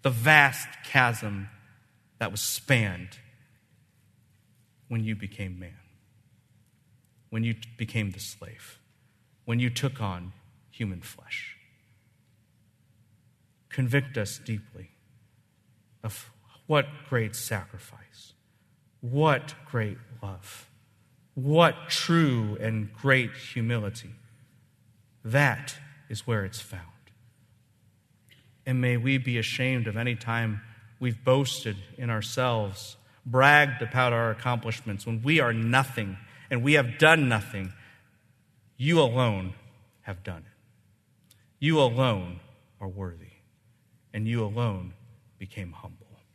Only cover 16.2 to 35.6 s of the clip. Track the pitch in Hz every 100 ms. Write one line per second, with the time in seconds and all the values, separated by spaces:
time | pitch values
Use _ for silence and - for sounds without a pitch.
16.2 | - _ _ - - 147 - - - 123
17.2 | 110 - - 104 90 98 - - - -
18.2 | - _ _ _ _ _ _ _ 123 139
19.2 | 156 131 - - - 120 107 - - 120
20.2 | 98 92 - - - _ _ _ _ _
21.2 | _ - 135 156 165 - - - - 165
22.2 | 151 120 107 104 110 110 107 - 139 131
23.2 | 113 - - 123 113 117 101 - - -
24.2 | - _ _ _ _ _ _ _ _ _
25.2 | 110 135 143 110 - - - - - 110
26.2 | - 110 95 - - 92 85 - _ _
27.2 | _ _ _ _ _ _ _ _ _ _
28.2 | _ - _ _ - 127 123 123 127 135
29.2 | 131 120 110 - 127 127 110 104 123 113
30.2 | 117 117 110 104 - - - - 127 110
31.2 | 123 131 135 - 113 95 95 - 120 110
32.2 | 104 - 127 113 101 95 - - _ _
33.2 | 127 127 139 147 143 123 113 127 127 117
34.2 | 117 107 127 120 113 110 113 101 - 113
35.2 | 127 160 123 113